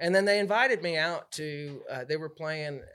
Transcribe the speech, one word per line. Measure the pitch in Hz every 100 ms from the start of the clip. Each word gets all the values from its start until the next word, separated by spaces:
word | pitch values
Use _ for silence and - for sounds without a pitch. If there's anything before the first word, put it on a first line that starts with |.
and | 170
then | 190 202
they | 202
invited | 202 214 262 220
me | 170 160
out | 160 170 -
to, | - 151 147 147 139 -
uh, | 131
they | 123 156
were | 156
playing | 151 156 156 151 139 -